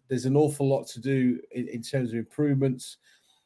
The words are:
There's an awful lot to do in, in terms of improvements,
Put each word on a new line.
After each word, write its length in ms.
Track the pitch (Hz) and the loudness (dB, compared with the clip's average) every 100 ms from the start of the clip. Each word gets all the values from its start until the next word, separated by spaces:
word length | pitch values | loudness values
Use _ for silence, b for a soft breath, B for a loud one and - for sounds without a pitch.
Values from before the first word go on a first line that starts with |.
| - | -6
There's 180 | 127 127 | -2 2
an 100 | 143 | 4
awful 320 | 151 143 139 | 4 2 0
lot 200 | 135 - | 0 -2
to 120 | 120 | -8
do 400 | 120 135 127 123 - | -2 2 2 0 -4
in, 160 | 123 120 | -8 -8
in 160 | 120 | -8
terms 260 | 117 139 123 | -4 -4 -2
of 80 | 113 | -4
improvements, 800 | 110 - 147 139 135 127 - - b b b b | -6 -2 0 2 2 0 -8 -18 b b b b